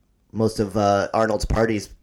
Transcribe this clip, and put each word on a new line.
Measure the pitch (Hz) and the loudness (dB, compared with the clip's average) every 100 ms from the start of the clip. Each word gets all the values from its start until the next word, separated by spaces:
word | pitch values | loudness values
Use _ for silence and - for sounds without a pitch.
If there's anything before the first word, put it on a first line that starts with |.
| _ _ _ | _ _ _
most | 104 110 113 | -2 -2 -2
of, | 101 104 | -4 0
uh, | 101 101 92 | 2 2 2
Arnold's | 107 110 107 | 0 0 0
party's | - 110 113 104 - - | -2 0 0 -2 -8 -16